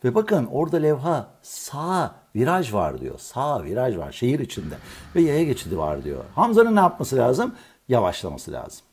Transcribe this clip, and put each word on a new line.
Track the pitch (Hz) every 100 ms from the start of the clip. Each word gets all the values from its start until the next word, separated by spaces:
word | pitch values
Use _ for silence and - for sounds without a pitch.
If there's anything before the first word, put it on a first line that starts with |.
Ve | 127
bakın | 165 214 208 117
orada | 135 160 165
levha | 151 147 151 156 104 _
"Sağ | - - - 139 165 185 127 - _ 104
viraj | 127 180 139
var." | 104 80 67
diyor. | 65 -
Sağ | - 123 143 135
viraj | 80 107 127 95
var | 71
şehir | - 120 151
içinde. | 123 - 76 - - - - 175
Ve |
yaya | 165 147
geçidi | 160 127 - 87
var | 76 71
diyor. | 69 67 -
Hamza'nın | - 190 220 233 214
ne |
yapması | 180 - 123 131
lazım? | 120 131 233 - - _ -
Yavaşlaması | 127 92 - 90 69 -
lazım. | 65 - - _